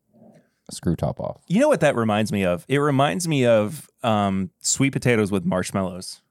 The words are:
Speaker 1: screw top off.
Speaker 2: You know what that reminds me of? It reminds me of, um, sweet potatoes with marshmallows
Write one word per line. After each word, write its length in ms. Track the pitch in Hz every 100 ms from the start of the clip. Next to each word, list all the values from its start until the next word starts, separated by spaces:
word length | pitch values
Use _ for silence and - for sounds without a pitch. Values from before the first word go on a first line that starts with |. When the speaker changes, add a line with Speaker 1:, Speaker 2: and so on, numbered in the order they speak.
| _ _ - _ _ _ -
Speaker 1:
screw 240 | - 90 80
top 240 | - -
off. 220 | - - -
Speaker 2:
You 120 | 190
know 80 | 302
what 120 | 208
that 140 | 147 117
reminds 360 | 110 104 104
me 140 | 101 92
of? 180 | 87 -
It 100 | 143
reminds 500 | 147 135 143 180 170
me 180 | 143 120
of, 440 | 110 104 131 - -
um, 480 | 113 107 101 95 92 _
sweet 300 | - - 135
potatoes 400 | 135 127 113 98
with 140 | 98 87
marshmallows 760 | 92 90 101 92 90 - - _